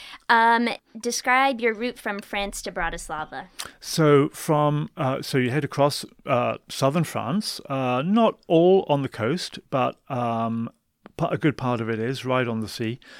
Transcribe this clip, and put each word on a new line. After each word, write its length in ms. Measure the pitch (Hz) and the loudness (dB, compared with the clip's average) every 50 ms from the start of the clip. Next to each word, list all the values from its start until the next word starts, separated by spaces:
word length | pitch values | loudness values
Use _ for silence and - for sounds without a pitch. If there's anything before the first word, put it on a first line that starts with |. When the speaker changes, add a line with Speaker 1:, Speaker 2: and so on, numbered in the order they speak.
| - - - - _ - | -20 -20 -20 -6 _ 2
Speaker 1:
Um, 400 | 240 226 226 233 233 233 240 233 - - _ _ - 226 | 4 6 6 6 4 4 2 0 -4 -6 _ _ -16 -10
describe 640 | - 240 233 - - - 247 262 269 277 277 226 | -6 -6 -6 -4 0 2 2 4 4 2 0 0
your 120 | 226 233 220 | -2 -2 -2
route 240 | 202 233 247 240 - | -2 -4 -6 -6 -8
from 220 | - 220 202 202 | -8 -8 -8 -8
France 420 | 202 - - 202 202 202 - - - | -8 -8 -6 -6 -6 -6 -8 -10 -10
to 80 | 202 175 | -10 -6
Bratislava. 720 | 185 175 165 165 175 - - 160 151 151 - - 135 165 - _ - - - - _ | -4 -4 -4 -6 -8 -10 -10 -8 -8 -8 -10 -12 -14 -14 -14 _ -16 -16 -16 -16 _
Speaker 2:
So 480 | - - - - 160 151 147 139 143 - - | -12 -6 0 2 4 6 6 6 6 2 -2
from, 560 | - - - 156 151 147 147 147 147 151 - _ - | -6 -2 0 2 2 2 2 2 0 -2 -4 _ -4
uh, 240 | 143 131 135 - | -2 -2 -2 -4
so 160 | - - - 131 | -4 -2 0 0
you 140 | 123 123 | 0 0
head 120 | 120 151 143 | 0 -2 -2
across, 400 | 131 - - 139 147 - - - - _ _ - | -2 0 2 2 2 2 0 -8 -12 _ _ -4
uh, 320 | 139 135 120 120 113 110 - _ - | -2 0 0 0 0 -2 -6 _ -14
southern 380 | - - 135 135 143 175 156 | -4 0 0 2 2 2 0
France, 560 | - - 110 107 110 151 208 214 - - - - - | -2 -2 -4 -4 -2 -2 -2 -4 -4 -8 -10 -8 -6
uh, 340 | 139 135 131 127 123 123 143 | -4 -2 -2 0 0 0 0
not 340 | 175 202 233 226 208 - - _ - | 2 4 4 4 4 2 -2 _ 2
all 380 | 180 165 170 180 190 190 - - | 4 6 8 8 6 6 4 2
on 140 | 147 143 135 | 0 0 0
the 60 | 127 | -2
coast, 480 | - - 110 117 156 180 - - - - - _ | -4 -2 -2 -2 -2 -2 -4 -8 -12 -14 -8 _
but, 260 | - 131 123 127 - _ _ - | -2 0 0 0 -2 _ _ -8
um, 600 | 139 123 120 117 113 113 113 113 113 117 113 120 - _ _ _ _ _ - - _ | -6 -4 -2 -2 -2 -2 -2 -2 -4 -4 -6 -8 -10 _ _ _ _ _ -20 -16 _
pa-, 140 | - 165 - | -4 -4 -2
a 80 | - 120 | -2 0
good 180 | - 156 135 | 0 0 0
part 240 | - 135 127 123 110 | 0 -2 -2 -2 -2
of 100 | 113 110 | -2 -2
it 100 | 113 107 | -4 -2
is 260 | 110 120 135 120 120 | -4 -4 -6 -6 -4
right 220 | 127 127 127 123 120 | -2 0 0 0 0
on 120 | 113 113 | -2 -4
the 80 | 110 98 | -4 -6
sea, 320 | - - 117 110 120 - _ - - - | -6 -6 -6 -6 -6 -8 _ -20 -20 -20